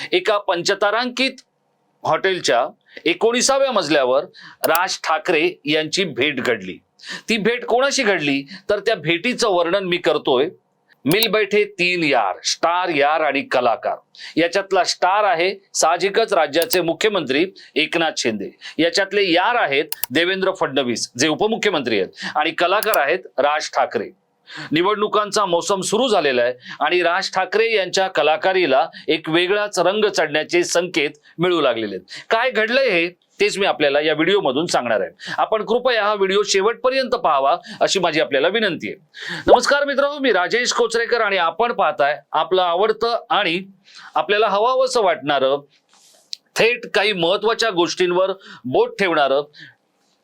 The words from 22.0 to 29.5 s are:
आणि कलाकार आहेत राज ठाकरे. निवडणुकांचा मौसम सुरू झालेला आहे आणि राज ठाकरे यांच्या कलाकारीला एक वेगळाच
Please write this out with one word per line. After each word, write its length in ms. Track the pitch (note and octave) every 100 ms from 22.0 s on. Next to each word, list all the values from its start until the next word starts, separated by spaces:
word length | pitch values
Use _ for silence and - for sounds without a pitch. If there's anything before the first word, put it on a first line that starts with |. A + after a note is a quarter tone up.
| F#2 - - D3+
आणि 160 | D#3
कलाकार 480 | D#3 F3 G3+ G#3+ F3+
आहेत 200 | C#3+ D3 - -
राज 320 | C#3+ D3+ D3+ -
ठाकरे. 340 | B2 A2+ F#2 - _ _ - - D3
निवडणुकांचा 760 | D3+ F#3 G#3 G#3 G3+ G3+ G#3+ G3
मौसम 360 | E3+ E3 G3
सुरू 260 | E3+ G#3+ B3+
झालेला 340 | G3+ D3 B2
आहे 120 | A#2+ B2 - -
आणि 240 | D3 F3+
राज 280 | E3+ F3+ F#3
ठाकरे 440 | F#3+ F#3 G#3 A3+ G#3+
यांच्या 320 | F3+ F3+ F#3+
कलाकारीला 800 | D#3+ D3 D#3 F#3 F#3+ E3+ C3 D#3+ - -
एक 220 | D#3+ D#3+
वेगळाच 500 | D#3+ F3+